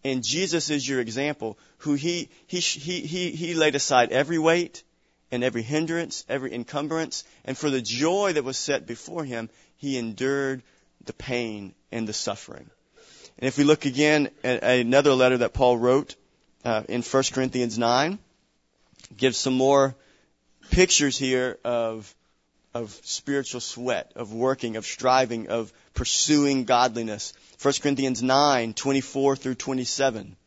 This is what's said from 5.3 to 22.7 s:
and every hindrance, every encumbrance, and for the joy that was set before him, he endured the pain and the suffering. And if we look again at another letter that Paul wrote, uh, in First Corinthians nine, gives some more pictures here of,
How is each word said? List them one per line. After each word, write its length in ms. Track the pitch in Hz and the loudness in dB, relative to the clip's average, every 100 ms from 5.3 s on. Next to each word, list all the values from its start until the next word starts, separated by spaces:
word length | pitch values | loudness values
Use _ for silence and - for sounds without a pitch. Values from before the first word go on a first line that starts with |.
and 120 | 123 | -2
every 200 | 123 117 | -2 -2
hindrance, 640 | 110 151 160 165 165 - - | -2 -2 -2 -4 -6 -10 -6
every 240 | 135 131 | -6 -6
encumbrance, 720 | 120 117 147 147 160 156 - - _ | -8 -6 -6 -4 -4 -4 -8 -14 _
and 140 | - 131 | -10 -4
for 120 | 151 | -2
the 120 | 135 | -2
joy 520 | 110 120 156 190 202 | -4 0 0 2 0
that 120 | 151 131 | 0 -2
was 120 | 131 | -6
set 300 | - 143 - | -2 -4 -4
before 380 | 120 - 170 147 | -12 -10 -8 -6
him, 240 | 117 113 _ _ _ | -6 -8 _ _ _
he 220 | 143 135 | -6 -4
endured 680 | 113 98 131 139 139 131 - _ _ _ - | -4 -4 -2 0 -2 -6 -12 _ _ _ -16
the 80 | |
pain 600 | - - 123 117 104 98 - _ | -14 -6 -4 -4 -6 -12 -18 _
and 160 | 113 110 | -6 -6
the 60 | |
suffering. 560 | 107 - 101 - - - _ _ _ - - - - | -6 -6 -8 -10 -18 -20 _ _ _ -20 -20 -20 -6
And 100 | 131 | -4
if 100 | 135 | 2
we 80 | 143 | 4
look 200 | 156 143 | 4 2
again 440 | 127 151 151 143 _ | 2 2 4 0 _
at 200 | 123 127 | -4 0
another 500 | 123 127 117 131 143 | 2 2 4 4 6
letter 260 | 131 127 127 | 6 4 4
that 140 | 117 | 0
Paul 240 | - 123 120 | 2 4 4
wrote, 380 | 123 131 - - _ _ _ _ | 4 2 2 -14 _ _ _ _
uh, 200 | - 110 - | -2 -2 -2
in 140 | 120 | -6
First 320 | 117 135 135 | 0 0 0
Corinthians 440 | - 127 127 120 107 | 0 -2 0 -2 0
nine, 400 | 117 123 151 202 _ _ _ _ _ _ _ _ - - | 2 4 2 -4 _ _ _ _ _ _ _ _ -20 0
gives 220 | 131 117 | 0 2
some 180 | 135 127 | 0 2
more 400 | 131 139 135 131 _ _ _ _ _ _ - | 4 4 4 0 _ _ _ _ _ _ -2
pictures 440 | 170 180 - 143 127 | 4 4 4 2 0
here 440 | 135 127 127 - | 0 0 0 -4
of, 520 | - 120 113 110 104 _ _ _ _ _ _ | -4 -2 -2 -4 -12 _ _ _ _ _ _